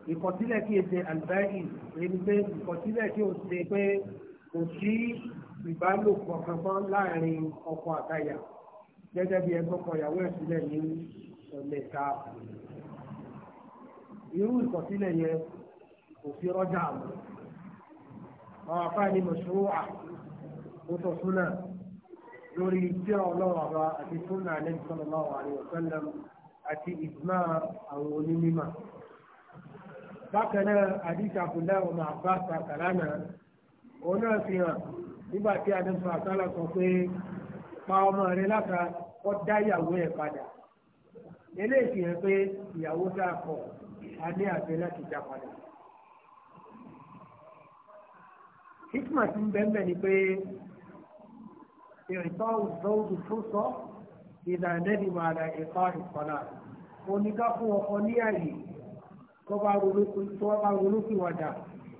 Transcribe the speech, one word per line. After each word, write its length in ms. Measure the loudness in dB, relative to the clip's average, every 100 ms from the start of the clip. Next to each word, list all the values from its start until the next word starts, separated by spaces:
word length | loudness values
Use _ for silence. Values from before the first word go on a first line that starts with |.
Ìkọsílẹ̀ 600 | -4 -2 -2 -2 0 0
kí 120 | 2
n 100 | 2
ṣe 140 | 4 0
al-ba'i, 600 | 0 -4 0 2 2 0 -6 -8 -10
ẹni 260 | -4 -2 0
pé 160 | 4 4 4
ìkọsílẹ̀ 640 | -2 -4 -4 -2 0 0
tí 80 | 2
ó 80 | 0 0
ṣe 220 | -4 -4
pé 180 | 0 2 4 2 -2 -10 -16 -20 -8
kò 120 | -2 -2
sí 240 | 0 0 2 0 -4 -8 -10 -12 -10
ìbálòpọ̀ 760 | -6 0 2 4 6 4 2 -4
kankan 400 | -2 -2 0 0 2
láàrin 580 | 2 2 2 2 2 -2 -4
ọkọ 260 | -8 -6 -2
àtaya, 460 | -2 0 -2 -2 -4 -8 -16 -20 -20 -20 -20 -8
gẹ́gẹ́ 320 | -2 2 4
bí 80 | 4
ẹgbẹ́ 240 | 2 2 -2
ọkọ 140 | -2
ìyàwó 260 | -2 0 0
ẹ̀ 140 | 0
sílẹ̀ 300 | -2 0 0
ní 180 | 0 -2 -2 -4 -8 -14 -18 -20 -14
ẹ̀mẹ́ta. 540 | -10 -6 -6 -4 -4 -2 -2 -6 -12 -12 -14 -14 -14 -14 -14 -14 -14 -14 -16 -16 -20 -20 -20 -20 -20 -20 -20 -8
Irú 240 | 0 2 4
ìkọsílẹ̀ 540 | 2 0 -2 -2 2
yẹn 240 | 2 2 0 -4 -12 -18 -20 -20 -20 _
kò 140 | -14 -12
sí 140 | -4 -2
rọ́jà 340 | 0 2 2 0
mọ́. 220 | -4 -8 -10 -12 -16 -16 -16 -16 -18 -20 -20 -18 -16 -16 -18 -20 -16
Àwọn 200 | -4 0
afáà 260 | 0 2 4
ní 120 | 4
mashru'a, 600 | 2 -2 0 2 2 2 -2 -8 -12 -12 -14 -14 -12 -12 -14 -16
ó 120 | -6 -2
tọ́ 180 | -2 -2
súnà 280 | 0 2 2 -2 -8 -10 -12 -16 -20 -20 -20 -20 -10
lórí 300 | -2 2 4 2
tí 180 | 0 2
Ọlọ́run 440 | 2 4 4 2 2
ọba 240 | 0 2 0 0
àti 200 | -6 -6
súnà 300 | -4 -4 -2
Ànábì 280 | -2 -2 -4
sallallahu 480 | -4 -6 -2 -2 -2
alaihi 280 | -4 -4 -6
wasallam 460 | -6 -2 -2 -2 -6 -8 -14 -20 -20 -14
àti 260 | -6 -6 -4
ìjìmá 440 | -6 -6 -6 0 2 2 2 -2 -8
àwọn 280 | -10 -6 -4
onímọ̀. 540 | -2 2 4 4 4 0 -6 -14 -16 -20 -20 -20 -20 -20 -20 -18 -18 -16 -16 -16 -16 0
Bákan 360 | 2 4 4
náà, 200 | 6 6 6 2
hadith 360 | 0 0 0 0
Abdullahi 480 | 0 0 4 4
ọmọ 180 | 4 0
Abbas 400 | -2 -2 2 2 2
àkàlánà, 600 | -4 -4 -2 2 2 2 -2 -6 -12 _ _ _ _ -20 -8
òun 240 | 0 2
náà 180 | 4 2
fi 140 | 2 2
hàn 200 | 2 0 -4 -10 -10 -12 -6
nígbà 260 | 0 2 2
tí 140 | 2
Adé 200 | 2 2
sọ 140 | 0 0
àtàlà 360 | -2 0 0 0
sọ 140 | -2
pé, 220 | -2 2 4 6 4 -2 -6 -8 -10 -12 -12 -14
"Pa 140 | 2 6
ọmọ 260 | 6 6 4
rẹ 160 | 4 4
láta, 320 | 4 2 0 0 -4 -10 -4
kó 120 | -2 0
dá 140 | 2 4
ìyàwó 360 | 4 4 2
ẹ̀ 160 | 2 0
padà." 340 | -2 -4 -6 -10 -14 -20 _ _ _ _ -20 -20 -20 -16
Eléyìí 380 | -4 4 4 4
fi 120 | 2
hàn 140 | 0 2
pé 120 | 4 6 4 0 -8
ìyàwó 340 | -6 -2 0 0
tá 160 | 2
a 100 | 0
kọ̀, 240 | 0 -4 -6 -8 -12 -16 -14 -14
a 120 | -8 -4
ní 140 | 0
àṣẹ 300 | 0 0 -2 -2
láti 260 | -2 -6
dá 140 | -8 -8
padà. 300 | -8 -10 -12 -16 -18 -20 -20 -20 -20 -20 -20 -20 -20 -20 -20 -20 -20 -20 -20 -20 -20 -20 -20 -20 -20 -20 -20 -20 -20 -20 -20 -20 -20 -20 -20 -20
Hikma 380 | -6 -4 0 2
ti 160 | 2 2
ń 100 | 0
bẹ 100 | 2
ńbẹ̀ 220 | 2 2
ni 100 | 0
pé, 180 | 0 4 6 4 2 -2 -10 -14 -18 -20 -20 -20 -20 -20 -20 -20 -20 -20 -20 -20 -20
"Ìrìntọ́ 460 | -8 -4 -4 -2 2
òzòwò 640 | 2 0 -2 2 2 2 -2
tó 160 | -2 -4
sọ, 220 | -2 0 0 -2 -10 -14 -18 -20 -20 -10
ìlà 280 | -2 0 2 2
nẹ́bí 300 | 2 2 2
wà 160 | 2 0
lá 120 | 0 -2
ìtọ́ 380 | -4 -4 2 2
ìkọlà." 480 | 2 -6 -6 -4 -4 -6 -12 -16 -18 -18 -14
Ó 120 | 0 2
ní 140 | 2
ká 140 | 4 2
fún 200 | 4 4
ọkọ 240 | 4 2 2
ní 160 | 4 4
àyè 340 | 4 2 0 -4 -10 -14 -14 -16 -18 -20 -20 -20
tó 120 | -4 2
bá 160 | 4
ronú, 300 | 6 6 6 4 2 -2 0
tó 120 | 2 4
bá 140 | 6
ronú 280 | 6 6 4
pìwàdà, 480 | 4 2 2 0 -2 -4 -10 -14 -16